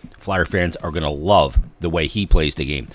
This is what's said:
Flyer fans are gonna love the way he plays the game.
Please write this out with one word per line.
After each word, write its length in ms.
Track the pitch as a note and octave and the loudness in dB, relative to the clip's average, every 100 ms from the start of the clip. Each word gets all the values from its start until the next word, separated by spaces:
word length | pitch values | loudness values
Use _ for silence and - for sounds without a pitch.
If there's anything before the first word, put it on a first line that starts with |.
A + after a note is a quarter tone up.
| - - | -18 -14
Flyer 260 | - F#2 | -4 -2
fans 320 | F2+ G2 F2 - | 0 0 -2 -4
are 140 | - | -8
gonna 200 | E2 D2+ | -4 -4
love 480 | D2 E2 G2 D2 - - - | -4 2 4 4 2 -2 -4
the 100 | F2 | -4
way 160 | E2 D#2 | -2 -2
he 200 | G#2+ G2 | -4 2
plays 280 | F2 D#2 | 4 2
the 100 | D2+ | -2
game. 240 | C#2 C#2+ A#1 | -6 -6 -8